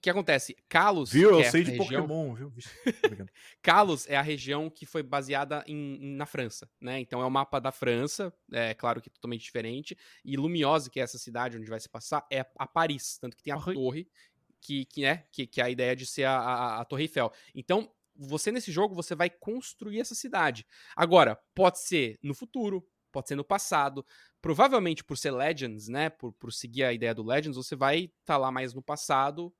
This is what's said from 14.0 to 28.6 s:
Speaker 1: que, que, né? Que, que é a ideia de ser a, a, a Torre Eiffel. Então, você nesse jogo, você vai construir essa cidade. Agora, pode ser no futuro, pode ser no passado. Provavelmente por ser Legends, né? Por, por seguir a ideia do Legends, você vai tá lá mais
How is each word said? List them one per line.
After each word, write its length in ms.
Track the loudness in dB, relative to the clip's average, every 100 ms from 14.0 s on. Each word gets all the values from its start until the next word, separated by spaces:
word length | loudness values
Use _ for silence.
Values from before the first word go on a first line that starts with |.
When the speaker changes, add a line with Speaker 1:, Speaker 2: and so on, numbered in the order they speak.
| -12 _ _ _ _ _
Speaker 1:
que, 240 | -8 -6
que, 180 | -6 -2
né? 220 | 0 0 _
Que, 140 | -10 -6
que 140 | -2
é 40 |
a 60 | 0
ideia 260 | 0 0 0
de 100 | -4
ser 180 | -2
a, 140 | 2 2
a, 420 | 0 -2 -2 -4
a 20 |
Torre 200 | -6 -4
Eiffel. 280 | -4 0 -2 -4 -20
Então, 360 | -18 0 0 0 _ _
você 380 | _ -8 -4 -2
nesse 180 | -4 -4
jogo, 240 | 0 0
você 200 | -2 -8
vai 160 | -2 -2
construir 680 | _ -10 -8 -10 -14 -8 -6
essa 140 | -6
cidade. 500 | -8 -6 0 0 0 -14 -20 -14
Agora, 420 | 0 8 8 8 4 _
pode 260 | 4 4 4
ser 380 | 0 0 0 -2
no 120 | -8
futuro, 520 | -8 -8 -4 -2 -4 -8 _ _
pode 160 | -10 -6
ser 80 |
no 100 | -6
passado. 600 | 0 -2 2 0 0 -2 -14 -20 -20 _
Provavelmente 640 | -4 4 6 6 2 -4
por 140 | -6 -6
ser 140 | -4
Legends, 560 | 0 0 0 -6 -8 -8
né? 220 | -4 -4
Por, 220 | -4 -14
por 180 | -12 -12
seguir 320 | -12 -10 0
a 80 | 0
ideia 220 | 2 -2
do 100 | -2
Legends, 320 | 0 -2 -2 -8
você 180 | -10
vai 380 | 0 2 2 -2 _
tá 120 | -2 0
lá 160 | 0
mais 200 | -2